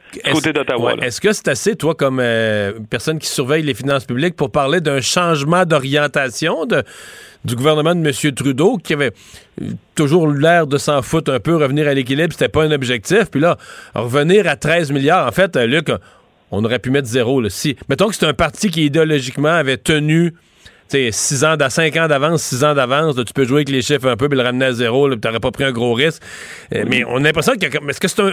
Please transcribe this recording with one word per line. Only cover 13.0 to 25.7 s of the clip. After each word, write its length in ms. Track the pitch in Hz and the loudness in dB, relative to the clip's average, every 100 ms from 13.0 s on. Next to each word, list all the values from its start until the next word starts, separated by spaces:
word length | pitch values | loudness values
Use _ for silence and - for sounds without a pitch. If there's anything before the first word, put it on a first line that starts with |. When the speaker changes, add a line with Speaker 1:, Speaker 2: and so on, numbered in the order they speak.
| - 190 185 | 0 0 2
Speaker 2:
Puis 100 | 135 | 2
là, 160 | 165 156 - - - | 2 0 -6 -20 -10
revenir 540 | - 117 139 156 202 180 | -6 -2 0 4 4 2
à 80 | 135 | 0
treize 340 | 151 170 147 | 0 0 0
milliards, 380 | 143 139 180 139 | 0 2 2 2
en 40 | |
fait, 240 | 143 190 139 | 0 0 2
euh, 100 | 117 | 2
Luc, 240 | 151 151 107 - - _ _ _ | 0 0 -4 -8 -20 _ _ _
on 120 | 98 | -2
aurait 140 | 110 123 | 0 0
pu 120 | 127 | 0
mettre 180 | 139 123 | 0 0
zéro, 320 | 127 117 135 | 0 2 0
là. 80 | 107 | 0
Si, 260 | - 156 123 - | -2 -4 -4 -4
mettons 180 | - 208 | 0 0
que 80 | |
c'est 120 | 185 165 | 0 0
un 80 | |
parti 360 | - 160 - 208 | 0 -2 -2 -2
qui, 140 | 165 | 0
idéologiquement, 640 | 151 156 160 147 127 135 147 | 2 2 2 0 -2 -2 0
avait 300 | 170 135 127 | 2 0 -2
tenu, 520 | - 156 151 165 175 | 0 0 2 2 2
tu 80 | 170 _ _ - - - | -2 _ _ -20 -20 -4
sais, 200 | 139 120 | 0 0
six 320 | 104 - 135 | -2 -2 0
ans 120 | 156 156 | 2 2
d'a-, 140 | 139 | 0
cinq 260 | 170 160 165 | 0 0 0
ans 100 | 165 | 2
d'avance, 360 | 143 147 165 | 2 2 0
six 200 | - 123 | -2 0
ans 120 | 151 | 2
d'avance, 420 | 143 127 139 160 127 | 2 2 0 0 -2
là, 60 | |
tu 80 | 117 | -2
peux 120 | - | 0
jouer 140 | 127 143 | 2 2
avec 120 | 143 | 2
les 120 | 135 | 0
chiffres 240 | 117 143 127 | 0 0 0
un 100 | 110 | 0
peu 120 | 143 | 0
puis 100 | 139 | 2
le 60 | |
ramener 220 | 123 127 131 | 0 0 0
à 60 | |
zéro, 360 | 120 120 127 143 | 0 0 2 2
là, 80 | 120 | 0
puis 60 | |
t'aurais 180 | 113 113 | -4 -2
pas 100 | 139 | -4
pris 140 | 110 | -2
un 80 | 139 | -4